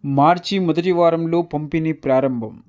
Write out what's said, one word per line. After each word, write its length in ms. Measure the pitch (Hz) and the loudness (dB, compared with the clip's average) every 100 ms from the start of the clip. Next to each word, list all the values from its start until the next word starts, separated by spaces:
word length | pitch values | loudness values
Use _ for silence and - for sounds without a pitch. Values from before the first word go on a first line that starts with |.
| 143 | -2
మార్చి 540 | 139 147 180 - 196 | 2 2 2 -2 -2
మొదటి 320 | 180 156 175 | 0 0 0
వారంలో 500 | 175 170 165 165 170 | 2 2 2 0 -2
పంపిణీ 500 | 165 147 151 165 160 | -2 -6 -4 -4 -2
ప్రారంభం. 720 | 156 143 131 135 123 110 - | -4 0 0 0 -4 -8 -12